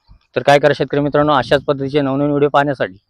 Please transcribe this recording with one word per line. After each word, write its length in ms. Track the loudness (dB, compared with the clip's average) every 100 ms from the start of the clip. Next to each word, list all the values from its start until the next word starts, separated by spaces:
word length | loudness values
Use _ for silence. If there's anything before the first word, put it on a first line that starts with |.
| _ -20 _ -2
तर 60 |
काय 160 | 2 4
करा 140 | 4
शेतकरी 280 | 0 -2 -2
मित्रांनो, 320 | 0 0 2
अशाच 320 | 0 0 -2
पद्धतीचे 360 | -2 -4 -2 -2
नवनवीन 300 | -2 -2 -2
व्हिडिओ 180 | 0 0
पाहण्यासाठी 480 | 0 0 -4 -6 -10